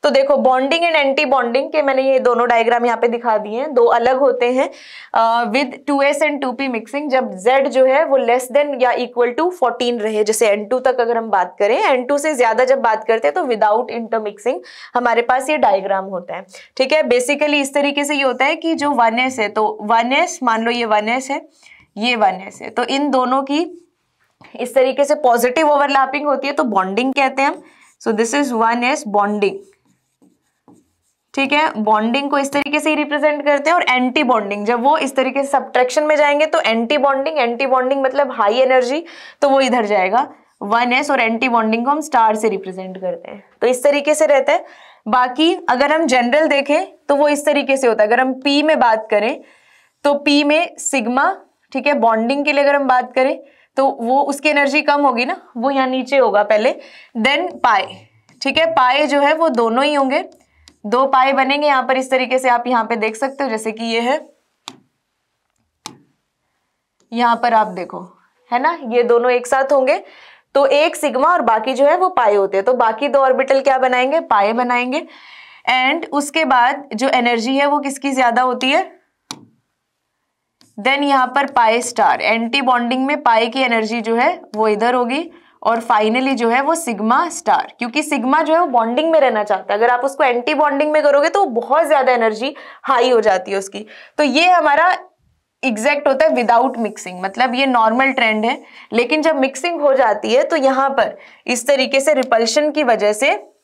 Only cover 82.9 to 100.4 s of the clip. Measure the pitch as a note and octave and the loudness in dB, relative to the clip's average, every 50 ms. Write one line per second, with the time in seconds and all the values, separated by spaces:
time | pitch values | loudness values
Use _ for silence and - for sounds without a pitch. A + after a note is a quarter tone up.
82.9 | A#3 B3+ C4 C4+ D4 D4 D4 C4 A3+ A3+ A#3 A#3 A#3 C4+ C4 B3 A#3 A3+ A3 G#3+ | -2 -2 -2 -2 -2 0 2 2 2 2 0 0 -2 -2 -2 0 0 0 -2 -2
83.9 | A3+ A#3+ G#3+ A3 A3+ A#3 B3 D4+ F4+ - - - - G#3+ A3 A3 G#3+ G3+ G#3+ A#3+ | -4 -6 -4 -2 0 0 0 0 0 -2 -10 -12 -4 -2 0 0 0 2 0 0
84.9 | B3 B3+ B3 A#3 C4 C#4+ E4+ E4+ - - _ _ _ _ - - A3+ A#3 A#3 - | 0 0 0 -2 -2 -6 -6 -8 -14 -20 _ _ _ _ -2 -2 -2 -2 0 0
85.9 | A#3+ G#3+ G#3+ G#3+ A3 B3 B3+ C4 C4+ A3 A#3 A#3 A#3 B3+ C#4 C#4+ E4 D#4+ E4 - | 0 2 2 2 0 0 0 0 -2 0 0 0 2 2 2 0 -2 -2 -2 -6
86.9 | A#3 F#3+ G#3+ A3 A#3+ C#4 F4 F4 - - - - G3 D#3 - - - _ A#3 A#3 | -6 -4 -2 0 0 0 0 -2 -6 -8 -2 0 0 0 0 -4 -10 _ -10 -6
87.9 | A3+ D4 D4+ D4+ D#4 C4+ A3+ B3+ C4+ D#4 D#4+ D4 D#4+ E4 F4+ D#4+ B3 A#3+ A3+ A3+ | -4 -4 -4 -2 -4 -4 -2 0 0 0 2 2 2 0 0 2 0 0 0 0
88.9 | A#3+ B3+ D#4 E4 D#4+ D#4+ C#4 C4 A#3 G#3+ G#3 G#3 G#3 F#3+ F#3+ F#3+ G3+ G#3 A3+ A#3+ | 0 0 0 2 2 4 2 2 2 0 -2 -2 -2 -4 -2 -4 -2 0 2 2
89.9 | B3 B3 B3 C#4 C4+ - D#4 C4 B3 A#3+ B3 D4+ D4+ C#4 D4+ D4 C#4+ C#4 D4+ D4+ | 2 2 0 -4 -2 0 0 0 0 0 -2 -2 0 0 0 0 2 0 -2 2
90.9 | D4+ D#4 D4 D4 C#4+ C#4+ D4 D#4+ - G4+ G4+ D4 A#3 A3+ - - B3+ D4+ E4+ D4 | 2 2 2 4 4 4 2 2 2 0 0 0 0 -4 -2 0 2 2 2 2
91.9 | D#4 C#4+ C4 B3+ B3+ A#3+ A3+ A3+ G#3+ G3 A#3 C#4 C#4+ - - - - - _ - | 2 2 4 2 2 2 2 0 0 -2 -6 -8 -8 -10 -18 -20 -20 -16 _ -2
92.9 | C4+ B3 A#3+ B3+ B3+ A3+ G#3+ G#3+ F#3+ F#3 F#3 - G3 G3 G3 G3 - G3+ G#3+ - | 0 2 2 4 2 4 4 2 2 0 -2 -4 -6 -6 -6 -6 -12 -14 -14 -14
93.9 | - - - - _ - D4+ C#4+ A#3+ C#4+ E4 F4+ F#4 F4 D#4 D4+ C#4+ G3 G#3+ - | -20 -20 -20 -20 _ -2 0 0 2 2 4 4 4 4 4 2 2 4 4 2
94.9 | - - - - _ _ _ _ _ _ _ _ _ _ - C4 A3+ G#3 A3 C#4+ | 2 -2 -6 -16 _ _ _ _ _ _ _ _ _ _ -6 -4 -4 -2 0 0
95.9 | D4 C#4+ C#4+ C#4+ C4+ C4 D#4 D#4+ C4+ B3 A#3+ G#3+ A#3 A#3 C4 C4 B3+ A#3 A#3 G#3 | 0 0 0 0 2 2 2 2 2 0 2 2 2 4 2 2 -2 -4 -6 -6
96.9 | G#3+ - - F#3 F3+ F3+ F#3 G3 G3 A3+ A#3+ - A#3 B3 C#4 C4+ B3+ A#3+ A3+ A3 | -6 -8 -14 -14 -12 -8 -8 -8 -2 -2 -2 -2 0 0 0 2 2 2 2 2
97.9 | A3+ B3 C4+ C#4 B3+ C4 A#3+ A3 G#3+ G#3+ G#3+ A#3 C4 - - - - - - - | 2 2 0 0 0 0 0 0 0 0 0 -2 -2 -4 -8 -20 -20 -20 -18 -4
98.9 | - A3+ B3 A#3+ D4+ D#4 D4 D#4+ D#4+ C#4+ C4 C4+ C4 - - F4 E4+ D#4 D4 D4 | -2 -2 0 0 0 0 0 0 0 2 0 -2 -2 -4 -6 -4 -4 0 0 2
99.9 | C4+ C4 C4 A3+ G#3 G#3 - G#3+ A3 C4 | 2 4 2 2 0 -2 -2 0 0 0